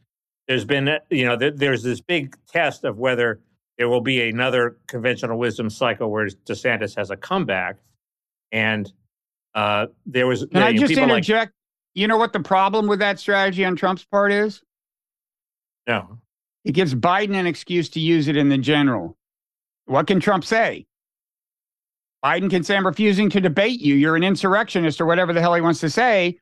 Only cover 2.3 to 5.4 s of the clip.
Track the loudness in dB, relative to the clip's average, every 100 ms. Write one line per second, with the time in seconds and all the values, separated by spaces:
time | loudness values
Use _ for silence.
2.3 | -14 _ -2 -2 -2 -8 -4 -2 0 -2
3.3 | -4 _ _ _ -4 0 0 0 -2 -2
4.3 | -2 0 0 -2 -4 -12 -4 -4 -2 -4
5.3 | -2